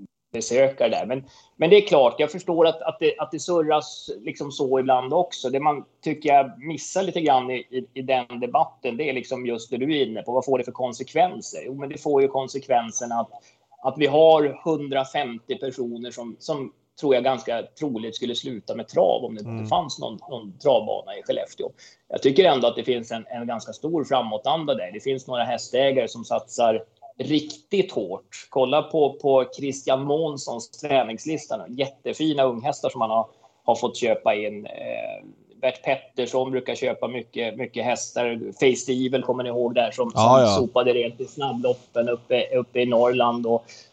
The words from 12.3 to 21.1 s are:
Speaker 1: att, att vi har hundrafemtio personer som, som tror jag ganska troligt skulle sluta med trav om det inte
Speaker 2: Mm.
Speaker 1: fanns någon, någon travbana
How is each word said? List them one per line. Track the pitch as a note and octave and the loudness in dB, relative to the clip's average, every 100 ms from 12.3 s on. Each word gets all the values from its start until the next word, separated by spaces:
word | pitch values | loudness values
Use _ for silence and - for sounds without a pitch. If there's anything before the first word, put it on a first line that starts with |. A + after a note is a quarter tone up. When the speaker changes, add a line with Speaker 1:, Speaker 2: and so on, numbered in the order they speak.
| C3+ B2+ C3+ - A#2+ A2+ - A#2+ | 2 -4 -8 0 0 0 -6 -4
Speaker 1:
att, | A#2 A2+ - - _ _ _ | -4 -4 -10 -20 _ _ _
att | C3 D3 | -6 0
vi | C#3+ | 2
har | D3 D#3+ D#3+ D3 B2+ | 6 8 8 4 -2
hundrafemtio | E3+ D3+ C#3+ C3+ C3+ D3+ C3 A2+ - A#2+ | -2 -2 -2 -2 -2 -4 -4 -8 -8 -6
personer | C#3 B2+ A#2+ A#2 A#2+ | -6 -6 -8 -8 -12
som, | A#2 A#2 A2 | -12 -14 -12
som | - D3 C3 - _ - | -8 -8 -8 -14 _ -4
tror | D3 B2 | 2 4
jag | |
ganska | C3 B2+ - A#2 G2 _ | 4 -2 -2 -6 -6 _
troligt | D3+ A2+ A2+ - | -6 -6 -8 -6
skulle | A#2+ A#2 | -6 -6
sluta | C3+ A2+ - A2+ | -8 -10 -10 -10
med | A2+ | -4
trav | - F#3 A2+ A#2 | 2 4 2 -2
om | G#2+ | -10
det | |
inte | G#2+ | -10
Speaker 2:
Mm. | A2+ G#2+ | -8 -2
Speaker 1:
fanns | - C#3+ - | -2 -2 -8
någon, | A#2+ G#2+ - | -10 -12 -14
någon | A#2+ G#2+ F2+ | -14 -14 -4
travbana | D3 A#2 G#2+ G2 - | 2 2 2 -6 -8